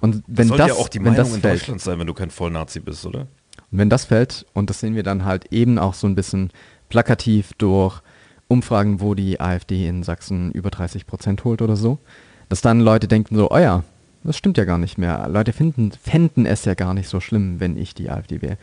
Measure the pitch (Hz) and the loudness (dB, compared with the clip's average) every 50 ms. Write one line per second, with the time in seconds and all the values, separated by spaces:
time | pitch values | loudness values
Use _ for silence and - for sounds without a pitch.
0 | - 110 107 107 - - 117 113 117 113 123 147 147 - 131 - 117 - - - | 0 0 0 0 -4 -4 0 2 4 4 4 4 4 4 4 2 -2 -4 -4 -2
1 | - 117 117 - 127 123 113 104 90 107 92 87 - - 123 92 - 95 87 85 | 2 2 4 4 2 0 0 -2 0 0 0 0 -2 -6 -10 -8 -6 -6 -6 -4
2 | 85 82 82 - 95 85 - - 90 85 82 80 80 - - 82 - - 90 87 | -4 -6 -6 -6 -8 -8 -8 -6 -6 -6 -6 -6 -8 -10 -12 -14 -12 -12 -12 -12
3 | - - - 123 139 131 _ _ _ _ _ - - _ - 95 104 104 110 127 | -12 -12 -10 -10 -12 -12 _ _ _ _ _ -20 -14 _ -2 0 2 2 2 2
4 | - - 113 110 123 - - - - _ - 101 104 98 98 - - 110 110 110 | 0 2 2 2 2 0 -4 -10 -16 _ -4 -2 0 0 0 -2 -4 -4 -4 -2
5 | 95 98 98 98 95 98 95 95 - - - 117 117 123 120 107 82 98 92 - | -2 -2 -2 -2 -2 -2 -4 -4 -4 -2 0 2 4 4 4 4 2 0 -2 0
6 | - 101 95 95 92 - - 95 95 92 - - - - _ _ _ - - 113 | 0 0 0 0 -2 -2 -2 -4 -4 -4 -6 -12 -20 -20 _ _ _ -4 0 0
7 | 117 - 123 - - 117 107 104 98 - - - 110 101 95 98 95 95 95 - | 2 2 0 0 0 0 2 0 0 -2 -4 -2 0 2 2 2 2 0 -2 -6
8 | - _ _ _ _ _ _ _ _ - 120 123 113 - 123 104 101 104 101 92 | -16 _ _ _ _ _ _ _ _ 0 0 0 0 2 0 2 2 2 0 0
9 | 101 104 101 98 98 95 92 - - 90 90 90 - - 95 92 92 82 90 90 | 0 -2 -2 0 -2 -2 -2 -2 -2 -2 -2 -4 -4 -4 -4 -2 -2 -2 -4 -4
10 | 87 90 87 - - - 98 90 87 87 - - 90 101 - - 90 85 - 101 | -4 -6 -6 -8 -6 -6 -4 -4 -4 -4 -4 -6 -6 -8 -6 -6 -8 -8 -8 -10
11 | - - - - - 107 98 101 - 120 117 110 113 110 107 101 107 117 135 147 | -14 -12 -12 -8 -4 -2 -2 -2 -2 -2 -2 0 0 0 0 2 0 0 -2 -2
12 | _ _ - - - _ _ _ _ - - - - 120 117 117 117 110 110 113 | _ _ -20 -20 -20 _ _ _ _ -6 -4 0 2 4 6 6 6 6 6 4
13 | 107 104 110 110 107 - 110 107 104 - - 151 175 135 90 90 82 - _ _ | 4 4 2 2 2 2 2 2 2 4 4 4 4 4 4 2 -2 -4 _ _
14 | _ _ _ _ - - 151 - - - 180 - 98 90 87 85 85 80 - - | _ _ _ _ -6 -6 -4 -2 0 0 2 2 2 2 2 0 0 -2 -2 -2
15 | 90 87 80 53 50 58 82 104 110 117 113 - 156 165 156 - 113 101 - - | -2 -2 -2 -2 -4 -2 0 0 0 0 0 0 0 0 0 0 -2 -2 -2 -6
16 | - - - 160 170 160 - - 117 69 95 - - 104 92 - 95 92 92 98 | -6 0 2 2 2 4 4 2 2 2 2 0 0 -2 -2 0 0 -2 -2 -2
17 | 92 - - 92 - - 117 107 98 95 90 87 92 90 80 - 95 - - - | -4 -4 -4 -6 -4 -2 -2 0 0 -2 -2 -4 -4 -4 -4 -4 -6 -8 -8 -10
18 | - - - - - - 82 73 - 71 - - | -8 -8 -8 -8 -8 -8 -8 -8 -6 -6 -8 -8